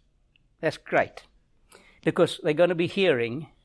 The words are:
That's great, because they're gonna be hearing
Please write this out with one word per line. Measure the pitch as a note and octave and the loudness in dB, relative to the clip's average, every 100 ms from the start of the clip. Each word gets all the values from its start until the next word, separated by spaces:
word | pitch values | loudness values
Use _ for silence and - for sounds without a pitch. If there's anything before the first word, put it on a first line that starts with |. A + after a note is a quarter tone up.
| _ _ _ _ _ _ | _ _ _ _ _ _
That's | D#3+ - | -6 -6
great, | - D#3 - - - _ _ _ _ - - _ | -2 0 0 -6 -20 _ _ _ _ -20 -20 _
because | E3 E3 E3 - | -2 2 2 0
they're | E3+ | -4
gonna | D3+ F3 E3+ | 2 2 2
be | E3+ | -2
hearing | G3 F#3 B2+ A#2 C3 D#3 _ | 0 2 2 -2 -6 -10 _